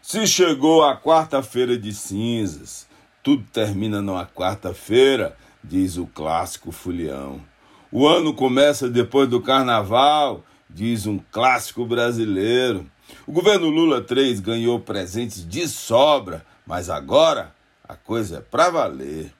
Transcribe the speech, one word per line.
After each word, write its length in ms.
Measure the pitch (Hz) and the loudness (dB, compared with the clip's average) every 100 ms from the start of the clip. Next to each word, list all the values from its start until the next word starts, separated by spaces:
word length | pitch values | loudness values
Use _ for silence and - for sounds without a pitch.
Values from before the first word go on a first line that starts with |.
| - | -6
Se 160 | 220 214 | -2 0
chegou 600 | - 180 143 151 160 147 | 4 2 4 4 6 6
a 100 | 131 | 2
quarta-feira 800 | 165 160 160 139 127 123 127 123 | 2 2 4 -2 -2 -2 0 0
de 160 | 104 | -4
cinzas, 920 | 104 - 98 113 117 101 73 - - - _ _ _ | -10 -8 -4 -2 -2 -4 -8 -16 -20 -20 _ _ _
tudo 220 | - 143 104 | 0 0 0
termina 500 | - 107 98 110 104 | -4 -2 -2 -4 -2
numa 240 | 101 92 85 | -4 -6 -8
quarta-feira, 1080 | - 90 98 92 87 - 113 135 131 85 - _ _ | -4 -4 -4 -8 -10 0 4 4 4 -2 -8 _ _
diz 360 | - 92 95 85 | -6 -2 -2 -4
o 100 | 82 | -10
clássico 640 | - 78 82 80 - - | -8 -4 -4 -4 -10 -16
fulião. 720 | 82 - 87 80 69 69 69 - _ _ _ _ | -14 -10 -8 -8 -8 -12 -14 -18 _ _ _ _
O 160 | 117 147 | 2 4
ano 260 | 175 156 | 4 2
começa 560 | 135 131 127 147 143 127 | 0 0 4 4 2 -2
depois 380 | 120 117 139 135 | 0 2 2 2
do 140 | 120 | 0
carnaval, 1040 | 107 131 127 117 98 117 143 151 143 92 _ _ _ | 2 0 2 0 0 2 4 4 0 -4 _ _ _
diz 360 | 78 110 117 104 | -8 -4 -4 -4
um 120 | 101 - | -6 -8
clássico 560 | 107 127 123 - - 120 | 0 2 2 -4 -8 -4
brasileiro. 1040 | 117 120 117 110 95 107 123 127 101 87 _ _ - - | 0 0 0 -2 0 2 2 0 -2 -8 _ _ -20 -4
O 60 | |
governo 340 | 151 180 202 165 | 0 2 2 2
Lula 320 | 156 165 131 | 2 2 0
três 400 | - 123 135 110 | -2 0 0 0
ganhou 400 | 98 117 117 120 | -4 -2 0 -2
presentes 680 | - 104 87 98 120 95 82 | -4 -8 -6 -6 -8 -10 -10
de 220 | 110 165 | -6 -6
sobra, 760 | - - 113 147 143 98 82 - _ - | -8 0 4 4 4 -2 -14 -14 _ -10
mas 240 | 87 87 | -10 -6
agora 640 | 78 69 127 160 139 78 _ _ _ | -8 0 4 4 2 -6 _ _ _
a 140 | _ - | _ -20
coisa 400 | - 113 101 82 | -6 -6 -4 -8
é 20 | |
pra 300 | - 123 175 | -8 0 2
valer. 640 | 170 110 67 69 78 78 | 2 -4 -4 -10 -10 -12